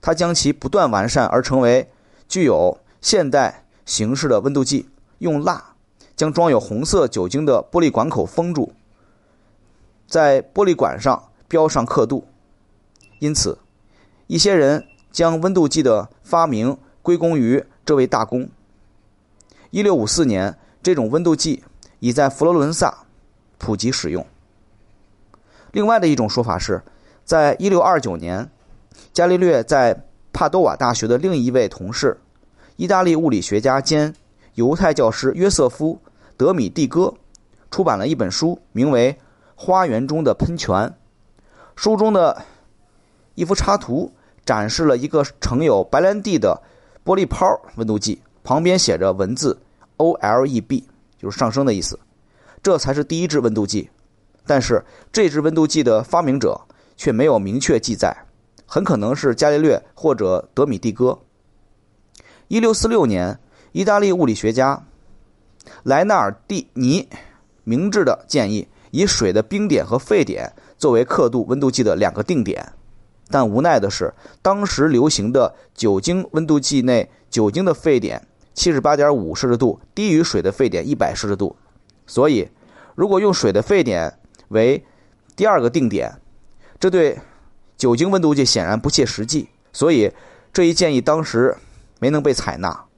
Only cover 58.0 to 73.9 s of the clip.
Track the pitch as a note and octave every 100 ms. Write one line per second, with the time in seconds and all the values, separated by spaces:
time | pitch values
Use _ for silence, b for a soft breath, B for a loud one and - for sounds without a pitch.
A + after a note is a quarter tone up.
58 | F2+ - - _ _ _ _ D3+ F#3+ C#3
59 | G#2 D3 C#3+ A2+ D3 D3 D#3 A#2+ b -
60 | D#3 B2+ G2 F#2 - - D3 G2 A#2 -
61 | B2+ - _ _ _ _ _ _ _ _
62 | _ - b b b A3 A3+ A3 A3 A3+
63 | C#3 F#2+ F2 A2 b b b E3 F#3+ G#3
64 | G3+ F3 C#3+ G#2 G#2+ A2+ C3 C#3 - _
65 | - - _ _ _ _ B B - C#3
66 | F#3+ G3 G2+ G2+ _ G3+ - - B2+ E3+
67 | - B B B _ _ - A#2+ F#3+ G3+
68 | D3 - - C#3+ G#2 G#2+ - b b C#3
69 | G3 - G#2 G2 A2 G3 G#3 C3 F#2+ A#2+
70 | - G#3 C#3 - A#1 - b b D3+ A#2
71 | B2+ - B2 B2 G2 C3 C#3 B2 G#2+ E2+
72 | G2 F#2 G#2+ E3+ G2+ - - - - -
73 | - _ _ C#3+ A#2 G#2 E3 C#3 G2